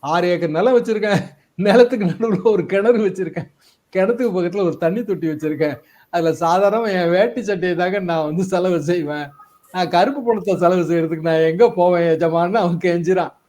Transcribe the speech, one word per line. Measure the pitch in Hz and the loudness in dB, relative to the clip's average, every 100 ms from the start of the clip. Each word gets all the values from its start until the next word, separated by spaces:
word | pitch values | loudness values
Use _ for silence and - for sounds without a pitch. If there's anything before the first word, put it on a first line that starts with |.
ஆறு | 143 170 180 | -2 0 0
ஏக்கர் | 175 165 | 0 -2
நிலம் | 151 220 247 | 0 2 2
வச்சிருக்கேன், | 185 214 208 196 - - _ - | 2 -2 0 0 -2 -14 _ -4
நிலத்துக்கு | 202 202 240 254 190 | 2 6 4 4 -2
நடுவுல | 165 226 202 226 | -2 -2 0 2
ஒரு | 202 139 | 2 0
கிணறு | 196 208 240 | 0 2 2
வச்சிருக்கேன், | 208 185 170 165 - _ _ _ _ | 2 -2 -8 -8 -14 _ _ _ _
கிணத்துக்கு | 190 190 233 240 | -2 -2 0 -2
பக்கத்துல | 185 180 190 | -2 -2 -2
ஒரு | 185 151 | -2 0
தண்ணி | 165 196 | -2 -2
தொட்டி | 214 180 160 | -4 -4 -4
வச்சிருக்கேன், | 151 156 151 151 135 _ _ _ | -4 -6 -2 -4 -4 _ _ _
அதுல | 175 165 | -2 -2
சாதாரண | 156 165 180 202 220 226 | 0 0 2 2 2 -2
என் | 185 170 | 0 0
வேட்டி | 175 226 233 | 2 0 -2
சட்டையை | 208 196 180 170 | -6 -4 -2 -2
தாங்க | 180 202 | -2 -2
நான் | 185 165 151 | -2 -2 -2
வந்து | 160 | -2
செலவு | 185 185 185 175 | -2 0 0 -2
செய்வேன். | 147 175 147 147 143 - - _ _ | -2 -4 -4 -8 -10 -14 -20 _ _
நான் | 185 175 | -6 0
கருப்பு | 175 208 285 | 2 2 0
பணத்தை | 240 220 190 180 | -2 -2 0 2
செலவு | 175 180 | 2 2
செய்யறதுக்கு | 160 170 165 160 165 | 0 0 -2 -4 -2
நான் | 160 160 | 2 2
எங்க | 165 233 | 4 2
போவேன் | 180 180 175 170 | 4 2 2 2
எஜமான்னு | 160 165 165 175 214 | 2 2 0 0 0
அவன் | 180 170 | 0 0
கெஞ்சிரான். | 180 170 170 185 151 _ | 0 -2 0 0 0 _